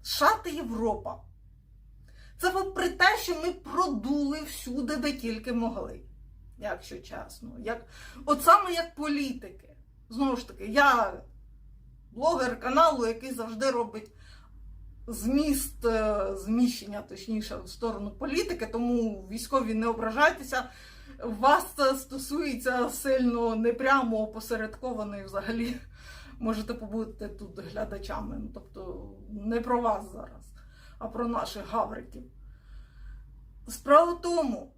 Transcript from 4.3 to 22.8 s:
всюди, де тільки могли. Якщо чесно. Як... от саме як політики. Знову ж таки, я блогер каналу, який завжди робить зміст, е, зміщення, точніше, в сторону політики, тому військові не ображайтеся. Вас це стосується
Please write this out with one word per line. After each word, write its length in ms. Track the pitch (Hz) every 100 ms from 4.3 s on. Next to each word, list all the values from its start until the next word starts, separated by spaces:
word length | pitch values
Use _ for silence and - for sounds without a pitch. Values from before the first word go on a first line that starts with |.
| 311
всюди, 540 | 294 - - 247 247 302
де 180 | 294
тільки 400 | 269 233 220 254
могли. 480 | 233 233 202 156 - - - - - - -
Якщо 360 | 208 175 - -
чесно. 520 | - - - - 226 247
Як... 260 | 208 - - - - - -
от 160 | 285
саме 320 | 330 392 370
як 220 | 339 339 -
політики. 760 | 302 294 269 247 196 - - - - - -
Знову 280 | 226 277 247
ж 100 | -
таки, 180 | - 202
я 560 | 240 285 247 196 185 - - - - - - - - -
блогер 480 | 226 294 320 254 233
каналу, 460 | 254 277 330 269 226
який 280 | 226 262
завжди 380 | 233 226 220 269
робить 400 | 240 220 220 - - - - - - - - - - -
зміст, 800 | 220 208 277 302 269 - - 240
е, 420 | 220 214 208 190 196
зміщення, 680 | 190 226 240 - 202 202
точніше, 540 | - 190 - 220 214 202
в 140 | -
сторону 420 | - 233 202 208
політики, 540 | - 285 294 - 349 220
тому 600 | 233 240 240 226 196 190
військові 420 | 220 - 269 226
не 140 | 220 233
ображайтеся. 840 | 220 220 226 311 - 269 254 254 - - - - 269
Вас 420 | 240 208 262 320 - -
це 200 | 269 269
стосується 960 | - 269 - 294 302 233 254 247